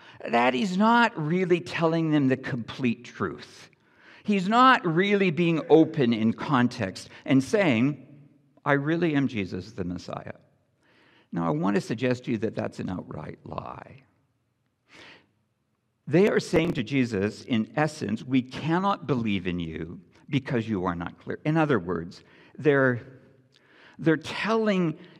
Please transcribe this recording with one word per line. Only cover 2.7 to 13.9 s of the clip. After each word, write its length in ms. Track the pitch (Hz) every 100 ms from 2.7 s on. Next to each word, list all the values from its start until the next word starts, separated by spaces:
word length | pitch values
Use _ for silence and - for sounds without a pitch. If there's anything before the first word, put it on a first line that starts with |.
| - 127 110 120
truth. 680 | - 95 - - - - _ _ _ - -
He's 240 | - 202 185
not 380 | 226 262 247 180
really 460 | 160 202 202 190
being 300 | 151 170 165 -
open 440 | 151 156 160 120
in 200 | 113 110
context 760 | - - 139 120 - 98 - - - -
and 180 | 135
saying, 640 | 131 214 185 113 131 147 - - - _ _ _
"I 100 | -
really 420 | 143 143 170 175 143
am 120 | 135
Jesus 440 | 113 92 98 87
the 120 | -
Messiah." 500 | 87 87 - - - - _ _ _ _ _ _ _ _ _
Now, 160 | 175 170
I 20 |
want 260 | 151 180 202
to 60 |
suggest 440 | - 110 127 123 127
to 60 |
you 60 | 113
that 180 | 104 107
that's 240 | 110 -
an 100 | -
outright 500 | 92 - - - -
lie. 600 | - - - - -